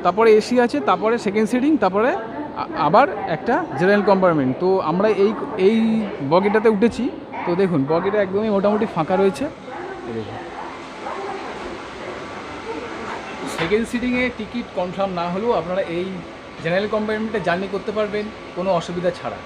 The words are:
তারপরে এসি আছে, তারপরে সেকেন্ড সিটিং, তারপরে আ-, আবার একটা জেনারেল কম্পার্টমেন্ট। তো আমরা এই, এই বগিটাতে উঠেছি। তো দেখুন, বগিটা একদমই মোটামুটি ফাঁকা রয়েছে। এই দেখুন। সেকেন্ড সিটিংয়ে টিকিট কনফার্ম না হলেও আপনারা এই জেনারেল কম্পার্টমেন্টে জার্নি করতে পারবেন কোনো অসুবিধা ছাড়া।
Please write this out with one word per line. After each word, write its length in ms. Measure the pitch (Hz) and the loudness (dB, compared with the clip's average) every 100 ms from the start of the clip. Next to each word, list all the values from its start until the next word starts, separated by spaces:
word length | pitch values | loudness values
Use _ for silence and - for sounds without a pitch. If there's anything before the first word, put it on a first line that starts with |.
তারপরে 240 | 180 185 226 214 | 0 4 8 8
এসি 160 | 208 247 | 6 2
আছে, 140 | 240 285 233 | 4 2 2
তারপরে 260 | 180 208 233 208 | 2 2 2 0
সেকেন্ড 220 | 202 220 | 2 2
সিটিং, 200 | 254 285 311 | 2 4 4
তারপরে 280 | 190 190 240 | 4 4 2
আ-, 540 | 392 - - - - - - 151 | 0 -6 -8 -8 -8 -6 0 6
আবার 200 | 202 285 - - 160 | 6 6 2 -4 -2
একটা 180 | - 285 320 131 | 0 0 0 0
জেনারেল 260 | 180 208 196 | 4 4 6
কম্পার্টমেন্ট। 420 | 190 185 156 131 127 | 6 6 4 2 0
তো 60 | 185 190 156 | 2 2 2
আমরা 180 | 170 214 190 | 2 2 4
এই, 80 | 196 202 - - 190 | 2 2 -6 2 4
এই 100 | 226 226 220 202 - 139 | 4 4 2 -2 -4 2
বগিটাতে 360 | 170 202 214 226 208 | 4 4 4 4 4
উঠেছি। 280 | 233 - 262 - - - | 2 2 -4 -6 -12 -8
তো 60 | - 170 | -2 0
দেখুন, 200 | 190 170 135 | 2 2 2
বগিটা 280 | 165 190 208 | 0 2 0
একদমই 280 | 196 190 220 196 | 0 0 0 2
মোটামুটি 300 | 202 208 220 | 2 2 0
ফাঁকা 200 | - 151 185 | -2 0 4
রয়েছে। 280 | 196 190 294 - - - 381 392 - | 4 2 -6 -6 -14 -12 -10 -10 -8
এই 40 | 113 | -6
দেখুন। 200 | 107 110 - - - - - - - 381 392 381 - 427 359 339 - - - - - - - - 440 453 240 - 214 - - - 135 - | -6 -10 -10 -10 -10 -12 -14 -10 -8 -6 -6 -8 -8 -8 -10 -10 -12 -10 -10 -10 -10 -12 -12 -12 -8 -8 -8 -10 -8 -10 -10 -10 -8 -4
সেকেন্ড 280 | 165 208 233 | 0 0 0
সিটিংয়ে 340 | 247 247 247 247 240 | -4 -2 0 -2 -4
টিকিট 280 | 208 240 - 202 | -8 -8 -6 -4
কনফার্ম 320 | 180 185 196 180 | -4 -2 -2 -2
না 60 | 175 | -2
হলেও 200 | 180 226 208 | -2 0 0
আপনারা 220 | 165 185 185 170 | 0 -4 -2 -4
এই 80 | 190 185 - - - - | -4 -8 -12 -14 -16 -8
জেনারেল 240 | 156 180 208 | -2 0 0
কম্পার্টমেন্টে 460 | 214 214 214 220 214 175 | -2 -2 -2 -2 -2 0
জার্নি 220 | 175 190 | -2 -2
করতে 180 | 190 208 208 | -6 -4 -2
পারবেন 260 | 214 208 208 - - - | -2 -2 -6 -10 -10 -4
কোনো 120 | 190 175 | 0 0
অসুবিধা 300 | - 180 175 175 | 0 -2 -2 -2
ছাড়া। 200 | 127 98 | -8 -10